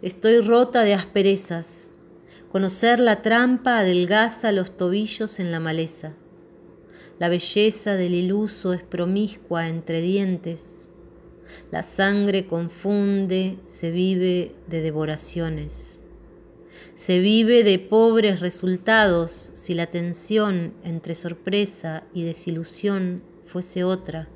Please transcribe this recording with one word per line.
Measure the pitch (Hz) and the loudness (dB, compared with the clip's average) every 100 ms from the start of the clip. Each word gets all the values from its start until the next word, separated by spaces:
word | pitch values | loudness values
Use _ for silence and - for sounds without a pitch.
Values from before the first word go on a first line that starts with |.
Estoy | 185 180 220 233 | -10 -2 4 4
rota | 214 233 247 247 | 6 4 4 4
de | 214 | 4
asperezas. | 202 175 202 196 196 - 170 165 - - - - - - - - | 2 0 2 4 2 -2 -8 -8 -18 -20 -20 -20 -20 -20 -20 -6
Conocer | 190 190 190 233 240 | -2 -2 2 2 4
la | 240 208 | 4 2
trampa | 214 233 247 254 254 233 | 2 4 4 2 2 2
adelgaza | 190 180 180 208 226 226 226 | 4 2 2 2 2 0 0
los | 202 185 - | 0 -2 -2
tobillos | 180 196 214 - 220 - | 0 0 -2 -6 -8 -6
en | 180 | -6
la | 165 | -4
maleza. | 165 160 160 - 156 - - - - - - - - - - - | -2 -2 -4 -8 -16 -16 -20 -20 -20 -20 -20 -20 -20 -20 -20 -4
La | 170 | 0
belleza | 175 - 208 214 214 214 196 | 0 0 2 2 2 -2 0
del | 180 | 0
iluso | 175 180 202 214 - 185 | 0 0 0 -2 -4 -4
es | 180 | -4
promiscua | 180 - 175 196 214 - - 170 165 | -6 -4 -2 0 -2 -6 -6 -4 -4
entre | 165 160 165 | -6 -4 -2
dientes. | 170 196 196 180 - 165 - - - - - - - - - - - | 0 0 0 -4 -6 -12 -16 -20 -20 -20 -20 -20 -20 -20 -20 -20 -10
La | 160 | -8
sangre | 165 - 196 202 202 196 190 | -8 0 0 2 2 0 -2
confunde, | 165 170 170 196 208 202 196 196 185 190 185 | -4 -6 -6 -2 0 0 0 0 -2 -2 -6
se | - - 170 | -14 -8 -4
vive | 170 185 185 185 180 175 - - | 0 0 2 2 0 -2 -10 -8
de | 165 | -4
devoraciones. | 160 151 156 156 - 170 165 156 151 - - - - - - - - - - - - | -4 -2 -4 -6 -8 -6 -4 -6 -8 -12 -14 -20 -20 -20 -20 -20 -20 -20 -20 -20 -20
Se | - - 180 | -14 0 2
vive | 196 220 226 240 | 4 4 6 6
de | 208 190 | 6 2
pobres | 190 220 226 226 214 180 | 2 4 6 4 2 0
resultados | 180 - 185 185 185 220 208 170 170 - - | -4 -4 -2 -2 2 4 4 2 0 -8 -16
si | - - | -16 -6
la | 170 170 | -4 -4
tensión | 175 175 170 - 214 214 185 165 - | -4 -6 -8 -2 0 2 0 -4 -10
entre | 170 165 - | -10 -10 -8
sorpresa | 165 175 170 - 202 202 - 160 160 - | -8 -8 -8 -4 -2 -2 -4 -10 -10 -10
y | 180 | -6
desilusión | 165 165 - 165 165 - 202 196 180 180 - - - | -6 -6 -8 -8 -8 -6 -4 -2 -4 -6 -14 -20 -12
fuese | 180 180 185 | -12 -8 -4
otra. | 180 185 185 160 156 | -2 -2 -6 -12 -12